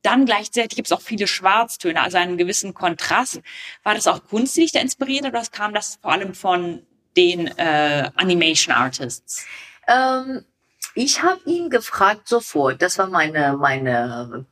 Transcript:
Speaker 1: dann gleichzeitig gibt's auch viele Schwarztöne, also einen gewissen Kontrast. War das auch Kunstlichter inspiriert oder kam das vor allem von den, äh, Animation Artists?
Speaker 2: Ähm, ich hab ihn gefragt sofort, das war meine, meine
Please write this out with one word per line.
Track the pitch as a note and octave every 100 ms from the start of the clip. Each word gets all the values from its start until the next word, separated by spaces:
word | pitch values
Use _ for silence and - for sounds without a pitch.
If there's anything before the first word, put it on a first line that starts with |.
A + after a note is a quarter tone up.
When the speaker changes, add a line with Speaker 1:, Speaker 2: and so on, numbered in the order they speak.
| G3+
Speaker 1:
dann | A#3+ C4+
gleichzeitig | G#3+ G#3+ - A3+ -
gibt's | -
auch | -
viele | - A3 G3
Schwarztöne, | - F#3 G#3 A#3 - F3+ E3
also | E3+ F3+
einen | F3+ F3
gewissen | F3 G3 G3
Kontrast. | - F3+ E3+ - F#3 B3+ - - - - -
War | - G#3+
das | F#3+
auch | D#3+ -
Kunstlichter | G#3+ C4 - E4 -
inspiriert | C4 - C4+ C4+ C4+
oder | A#3 A3
kam | - G#3
das | G#3 - -
vor | -
allem | E3 G3
von | - G3 F3+ F3 D#3+ - _ _ -
den, | F3 F3+ E3 -
äh, | E3 D3+ D3+ D3 C3+ -
Animation | F#3 F3 D#3+ D#3 - B2
Artists? | B2+ B2+ B2+ - - - - - - - -
Speaker 2:
Ähm, | B3 C4 C4 C4 C4 - _ _ _ -
ich | - B3+ -
hab | D#4+ F#4 -
ihn | F4 E4
gefragt | B3 - - G3 G#3 -
sofort, | A#3 - D3+ C3+ C3
das | F3+ -
war | F#3
meine, | F3+ D#3 D#3 C#3+ C#3
meine | C#3 C3+ C3 A#2+ A#2+ A#2+ A#2+ A2+ C3+